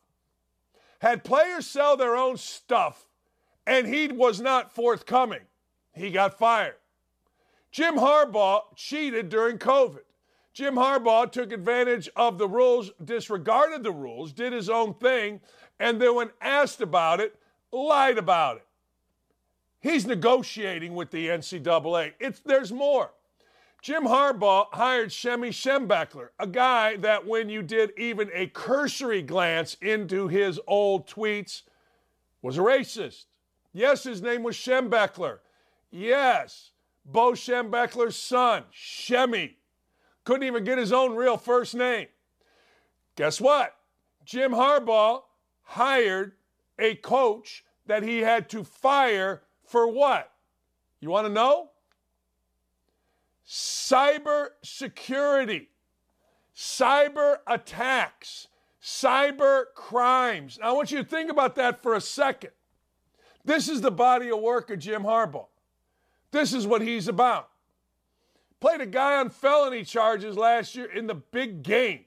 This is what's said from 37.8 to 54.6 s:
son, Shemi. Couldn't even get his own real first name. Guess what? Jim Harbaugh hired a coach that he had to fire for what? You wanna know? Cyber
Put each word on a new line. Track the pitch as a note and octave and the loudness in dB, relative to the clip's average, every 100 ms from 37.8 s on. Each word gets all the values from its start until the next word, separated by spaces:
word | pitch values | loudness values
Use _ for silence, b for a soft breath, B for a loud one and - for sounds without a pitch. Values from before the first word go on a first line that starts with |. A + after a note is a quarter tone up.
| A#3+ A#3+ A#3 - | -2 -2 -4 -4
son, | - B3 B3 F#3+ - | -2 2 2 0 -4
Shemi. | - - - - B3 C4 A3 D3+ - _ _ _ _ _ _ | -18 -18 -14 -2 0 0 -2 -6 -10 _ _ _ _ _ _
Couldn't | - C4+ C4+ | -2 -2 0
even | A#3 | -2
get | G3+ C4 | -2 -2
his | G#3 | 0
own | B3+ C4 A3+ | 2 0 0
real | B3+ A3 | 0 0
first | A#3+ B3 A3+ | 0 0 0
name. | A#3+ B3 A#3 D#3 _ _ _ _ _ _ _ _ _ _ - | -4 -2 -2 -6 _ _ _ _ _ _ _ _ _ _ -4
Guess | D3+ D3+ | -2 2
what? | C4 D4 - - _ _ _ _ - | 2 2 0 -6 _ _ _ _ -12
Jim | B3 C4 | -2 -2
Harbaugh | A#3+ C4+ D4 A3+ A3 G#3+ B3+ - _ _ _ | 2 4 4 4 4 4 2 -6 _ _ _
hired | _ - C4 C4 G#3+ F#3 G3 - _ _ _ - | _ -2 0 2 2 0 -6 -12 _ _ _ -2
a | A3 A3 | -2 -2
coach | - B3+ B3 A3 - - _ _ - | -2 2 2 0 -8 -20 _ _ -6
that | G#3+ | -4
he | A3 A#3 | -2 -2
had | A3 A#3 - | 2 0 -2
to | A3 | -10
fire | E3+ _ C4 C#4 C4 G3+ F#3+ F#3+ _ _ | -12 _ 2 4 2 2 -2 -6 _ _
for | _ A#3+ A#3 | _ 2 2
what? | A#3 C#4+ G#3 - _ _ _ _ _ _ _ | 4 2 2 -2 _ _ _ _ _ _ _
You | D3+ | -2
wanna | G3 G#3+ | -2 0
know? | G#3 B3+ D4+ D#4+ _ _ _ _ _ _ _ _ _ _ _ _ _ _ _ _ _ _ | 2 2 2 -2 _ _ _ _ _ _ _ _ _ _ _ _ _ _ _ _ _ _
Cyber | - - - - C4 C#4+ D4 D4 D4 C#4+ - | -10 -8 -8 0 4 4 2 0 -2 -4 -10